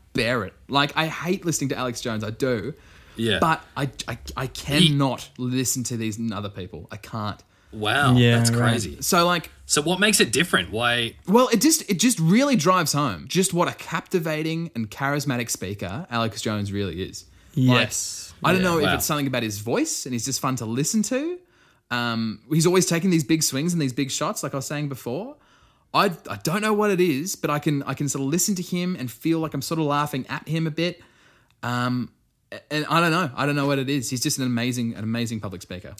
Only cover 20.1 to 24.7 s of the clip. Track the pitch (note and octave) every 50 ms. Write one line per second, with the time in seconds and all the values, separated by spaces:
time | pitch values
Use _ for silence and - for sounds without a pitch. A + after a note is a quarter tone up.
20.1 | B2+ A#2 G#2 C#3 B2+ - - C3+ C3 B2 A#2+ A2 A#2 B2+ D3 - - A3 G3+ -
21.1 | B3+ B3+ D4 E4 F4+ F4 - _ _ _ _ _ _ _ _ - B2 A#2+ A#2+ A#2+
22.1 | A#2 A2+ A2+ A2 G2+ - _ - D#3 D#3+ D#3 F3+ F3+ F#3+ F3+ - E3+ E3 D#3+ G3
23.1 | F3 D#3+ C#3 A#2 D#3+ D#3+ D3+ - - C3 D3+ F3 F3 E3+ D3 C3 A#2+ - C#3 C3
24.1 | - - D3+ E3+ G#3 - - C#3 - C#3 C3 -